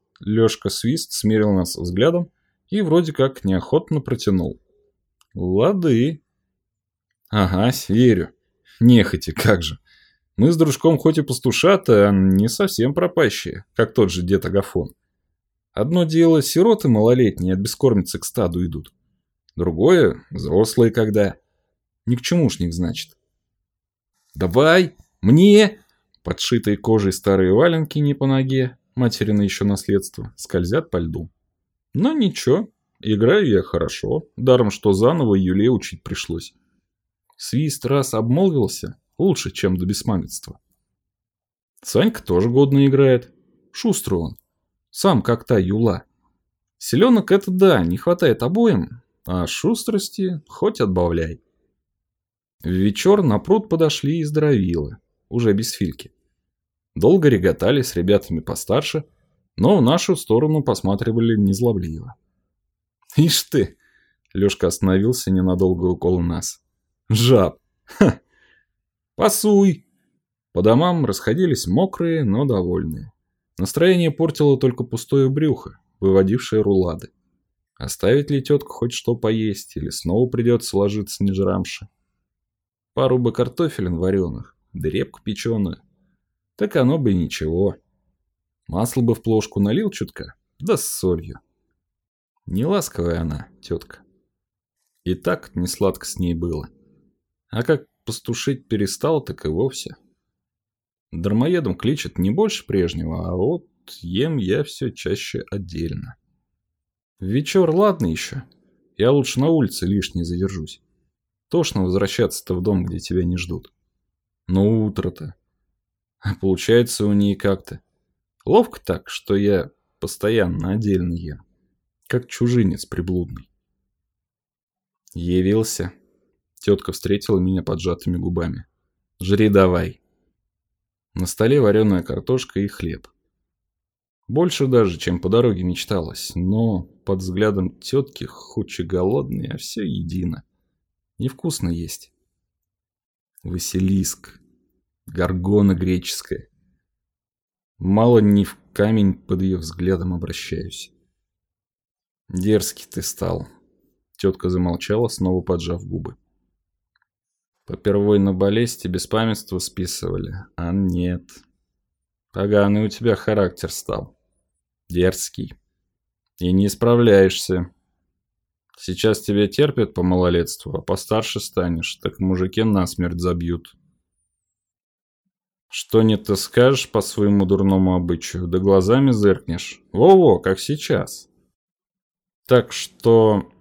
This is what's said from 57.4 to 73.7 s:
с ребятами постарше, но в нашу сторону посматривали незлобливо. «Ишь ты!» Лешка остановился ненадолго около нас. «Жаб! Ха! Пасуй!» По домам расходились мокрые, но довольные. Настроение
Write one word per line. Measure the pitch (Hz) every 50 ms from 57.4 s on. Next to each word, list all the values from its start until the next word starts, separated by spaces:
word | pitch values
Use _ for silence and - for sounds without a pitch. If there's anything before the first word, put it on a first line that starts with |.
| 90 90 76 - - 107 143 139
с | 120 - -
ребятами | 87 87 95 104 98 - - 85 78
постарше, | - - - - - - - 139 151 - - 156 - _ _ _ _ _ _ _ _ _ _
но | - 101 143 208 180
в |
нашу | 113 123 160 175 - - 180
сторону | - - - 107 120 151 156 156 151
посматривали | 139 - 104 - - 98 101 98 113 113 113 117 117 117 113 107
незлобливо. | 101 98 98 104 120 120 110 95 87 82 78 80 - 123 - _ _ _ _ _ _ _ _ _ _ _ _ _ _ _ _ _ _ - -
«Ишь | - 160 165 - - -
ты!» | - - 135 95 - - _ _ _ _ _ _ _ _ _ _ _ -
Лешка | 92 98 101 - - - 85
остановился | - - - 95 92 92 101 120 127 - - 95
ненадолго | 95 92 92 92 90 87 95 90 92 82 92
около | 90 90 - - 87 92 90
нас. | 85 87 82 - - - - - _ _ _ _ _ _ _ _ _ -
«Жаб! | 113 107 117 123 131 107 92 - - _ _ _ _ _ _
Ха! | - - - 202 - - - _ _ _ _ _ _ _ _ _ _ _ _ _ _ _ _ _ _ _
Пасуй!» | - - 214 - - - 214 208 196 196 190 151 - _ _ _ _ _ _ _ _ _ _ _ _ _ _ -
По | 87
домам | 92 107 113 131 170 180 175 165 139
расходились | 101 98 - - 107 117 170 185 170 127 - - 87
мокрые, | 95 135 190 190 - - 170 170 165 160 139
но | 101 98 117 147
довольные. | 135 117 95 90 90 90 87 - 78 76 - - 107 - _ _ _ _ _ _ _ _ -
Настроение | 95 -